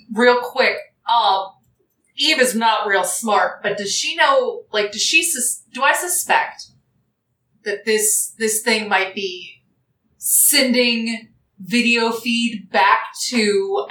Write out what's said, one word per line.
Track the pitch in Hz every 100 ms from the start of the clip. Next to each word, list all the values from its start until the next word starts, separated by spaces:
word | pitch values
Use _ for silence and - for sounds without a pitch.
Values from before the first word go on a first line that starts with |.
| -
Real | 214 247 247
quick, | - 262 220 - - _ -
um, | 240 202 190 190 - _ _ _ _ _ -
Eve | 285 311
is | 247 208
not | 226 208 208
real | 196
smart, | 180 - 226 196 180 -
but | 208 202
does | 196
she | - 302 330
know, | 294 269 233 - -
like, | 208 202
does | -
she | - 320
sus-, | 339 254 - - -
do | 247
I | 285
suspect | 294 359 - - 160 - - - _ _ _ _ _ _ _ _ _
that | 214 202 -
this, | 214 208 - - -
this | 220 214
thing | 247 220 208
might | 190 185
be | - 196 180 175 - _ _ _ _ _ _
sending | - - - 285 254 240 247 233 226 226 - _ _ -
video | 180 240 240 233 233
feed | 233 240 233 233 208 -
back | 208 196 - - - -
to | 247 208 202 196 196 -